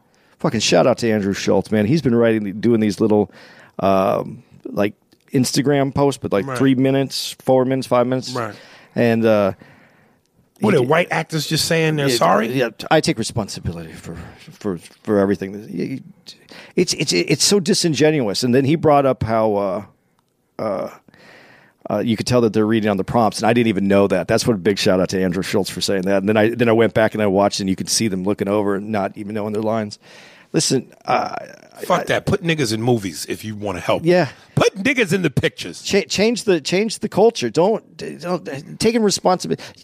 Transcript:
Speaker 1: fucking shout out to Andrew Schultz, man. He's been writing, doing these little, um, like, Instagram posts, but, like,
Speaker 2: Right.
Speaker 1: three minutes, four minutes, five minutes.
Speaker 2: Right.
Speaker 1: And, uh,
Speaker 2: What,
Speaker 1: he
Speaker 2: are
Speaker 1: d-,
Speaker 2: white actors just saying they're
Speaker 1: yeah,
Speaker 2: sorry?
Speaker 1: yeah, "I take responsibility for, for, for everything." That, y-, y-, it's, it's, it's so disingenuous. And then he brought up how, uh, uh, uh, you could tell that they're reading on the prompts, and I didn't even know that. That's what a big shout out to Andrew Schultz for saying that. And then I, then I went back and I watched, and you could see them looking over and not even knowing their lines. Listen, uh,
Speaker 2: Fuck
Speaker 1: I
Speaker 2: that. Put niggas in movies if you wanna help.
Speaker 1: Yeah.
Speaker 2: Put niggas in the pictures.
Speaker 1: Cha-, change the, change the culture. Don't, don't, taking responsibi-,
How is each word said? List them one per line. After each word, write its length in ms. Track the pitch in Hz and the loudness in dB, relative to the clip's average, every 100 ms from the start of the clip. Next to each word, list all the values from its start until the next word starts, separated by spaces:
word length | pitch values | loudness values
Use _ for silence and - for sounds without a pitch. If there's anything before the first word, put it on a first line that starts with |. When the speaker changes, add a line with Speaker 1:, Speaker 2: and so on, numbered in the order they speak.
| _ _ _ _ | _ _ _ _
Speaker 1:
fucking 220 | 165 113 | -4 -2
shout 260 | - 180 127 | 2 4 4
out 120 | 113 | 2
to 120 | 117 | 2
Andrew 220 | 107 98 95 | 0 0 -2
Schultz, 360 | - 95 - | 0 0 2
man. 160 | 107 104 | 0 2
He's 160 | 160 | 2
been 120 | 135 117 | 2 2
writing, 460 | 117 110 101 104 | 4 2 -2 -2
doing 200 | 110 117 | 0 2
these 180 | 107 95 | 2 2
little, 320 | 110 104 98 - - - - - | 2 2 0 -4 -20 -20 -20 -4
um, 640 | 95 95 98 101 - - - - - | 0 2 2 0 -4 -12 -20 -18 -8
like, 300 | - 104 - _ _ _ | -4 -4 -4 _ _ _
Instagram 600 | 143 120 - 135 143 139 143 | -2 0 0 0 0 0 0
posts, 240 | 143 127 | 0 0
but, 120 | 98 | -2
like, 140 | 101 135 | -2 -2
Speaker 2:
Right. 100 | 123 | 0
Speaker 1:
three 160 | 135 131 | 2 4
minutes, 600 | 135 135 131 - - - | 2 2 -2 -6 -10 -6
four 240 | - 131 127 | 0 2 2
minutes, 220 | 135 123 | -2 0
five 200 | 123 123 | 0 2
minutes. 260 | 131 120 | -2 -6
Speaker 2:
Right. 220 | 127 113 101 - - - - | -8 -8 -10 -20 -20 -10 0
Speaker 1:
And, 300 | 120 113 113 | 2 2 2
uh, 260 | 104 98 - - - _ _ _ _ _ _ _ - | 2 2 -2 -12 -20 _ _ _ _ _ _ _ -4
Speaker 2:
What, 120 | 208 | 0
Speaker 1:
he 60 | 165 | 2
Speaker 2:
are 40 | |
Speaker 1:
d-, 40 | 123 | 2
Speaker 2:
white 220 | 160 180 | 0 0
actors 360 | 160 160 156 - | -2 -4 -4 -2
just 200 | 156 - | -2 0
saying 300 | 165 160 151 | 0 0 0
they're 120 | 139 | 0
Speaker 1:
yeah, 80 | 120 | 2
Speaker 2:
sorry? 300 | 165 202 226 | 2 2 0
Speaker 1:
yeah, 220 | 131 117 - - | 0 -2 -4 0
"I 100 | 160 | 2
take 160 | 170 127 | 2 -2
responsibility 720 | 208 - 98 - - 85 80 | -4 -4 -6 -6 -8 -8 -10
for, 240 | - - 85 82 - - | -14 -14 -14 -14 -18 -20
for, 280 | - 107 85 - _ | -10 -6 -6 -8 _
for 160 | - 101 | 0 2
everything." 340 | 98 98 95 | 2 0 -4
That, 180 | 101 110 | -12 -10
y-, 300 | - - 131 | -8 -6 -8
y-, 340 | - - - - - - - - | -14 -20 -20 -20 -20 -20 -6 -2
it's, 200 | 175 - | 0 0
it's, 180 | 156 | -2
it's 320 | 175 170 160 - | 0 0 0 2
so 160 | 202 | 2
disingenuous. 800 | 165 185 175 123 151 156 110 92 | 2 0 0 2 4 4 0 -2
And 120 | 127 123 | 2 2
then 100 | 131 | 4
he 120 | 165 | 2
brought 280 | 156 143 139 | 4 4 4
up 180 | 127 | 0
how, 320 | 110 113 110 101 | 0 0 2 0
uh, 280 | 101 92 101 _ _ _ _ _ _ - | -2 -4 -8 _ _ _ _ _ _ -8
uh, 320 | 110 92 104 - _ _ - - - - _ _ - | -6 -6 -8 -12 _ _ -20 -20 -20 -20 _ _ -6
uh, 100 | 104 107 | -4 -2
you 120 | 107 | -2
could 100 | - | 0
tell 140 | 123 | 2
that 120 | 117 | 4
they're 140 | 110 107 | 2 2
reading 240 | 113 107 | 2 0
on 60 | 101 | 0
the 80 | 92 | 0
prompts, 340 | 120 110 - | 2 2 2
and 80 | 110 | 2
I 40 | |
didn't 160 | 120 113 | 2 2
even 180 | 95 98 | 2 2
know 200 | 98 101 | 4 4
that. 180 | 95 85 | 2 0
That's 180 | 110 - | 0 0
what 80 | 107 | 0
a 40 | |
big 200 | 90 98 | 0 0
shout 200 | 107 92 | 2 2
out 80 | 90 | 2
to 120 | 98 | 0
Andrew 200 | 92 87 | -2 -2
Schultz 280 | 87 107 92 | -2 -2 -2
for 100 | - | -4
saying 220 | - 98 | -4 -2
that. 160 | 92 98 | 0 0
And 100 | 98 | 2
then 80 | 107 | 2
I, 120 | 110 | 2
then 200 | 117 117 | 2 2
I 40 | |
went 220 | 110 110 117 | 4 2 2
back 200 | 110 107 | 0 2
and 80 | |
I 40 | 104 | 0
watched, 340 | 95 101 - | 2 2 0
and 80 | 95 | -2
you 80 | 92 | -4
could 120 | 87 | -2
see 200 | - 113 | -2 -2
them 160 | 92 92 | -2 -4
looking 240 | 101 98 | -2 -2
over 260 | 107 101 98 | 0 0 -4
and 160 | 104 | -4
not 260 | 107 98 107 | -4 -4 -6
even 180 | 104 110 | -10 -8
knowing 180 | 104 | -6
their 100 | 107 | -4
lines. 360 | 107 110 104 - - - - - _ | -2 -4 -6 -10 -20 -20 -20 -20 _
Listen, 400 | 160 - 135 - - - | -6 -2 -2 -4 -10 -4
uh, 320 | 120 - - - - - - | -2 -4 -8 -14 -18 -20 -12
Speaker 2:
Fuck 180 | - 180 | -2 -2
Speaker 1:
I 40 | - | 0
Speaker 2:
that. 220 | 117 - | -2 0
Put 160 | 196 | -2
niggas 300 | 165 156 120 | -2 -2 -2
in 80 | 110 | -2
movies 440 | 120 120 98 73 - | 0 0 -2 -8 -10
if 160 | 95 110 | -10 -10
you 100 | 104 | -10
wanna 260 | 101 85 | -8 -6
help. 220 | - 95 160 | -2 0 2
Speaker 1:
Yeah. 260 | 180 143 - - - | 2 0 -6 -8 -2
Speaker 2:
Put 200 | 466 220 | 0 0
niggas 360 | 208 262 196 | -2 0 0
in 100 | 190 | 0
the 80 | 165 | -2
pictures. 520 | - 160 - - 82 | -2 -4 -4 -12 -12
Speaker 1:
Cha-, 200 | - 196 - | -2 -2 0
change 360 | - 214 226 - | 0 0 0 0
the, 160 | 175 | 0
change 400 | - 180 220 - | 0 -2 -2 -4
the 80 | 214 | -4
culture. 420 | - 226 - 117 | 2 2 2 -2
Don't, 460 | 143 185 214 - 156 | 2 2 0 -6 -16
don't, 840 | 156 147 170 180 185 135 160 156 | -14 -10 -6 -6 -6 -12 -12 -4
taking 220 | 220 233 | 0 2
responsibi-, 580 | 214 - 185 185 160 160 - - | 2 2 0 0 -2 -6 -8 -10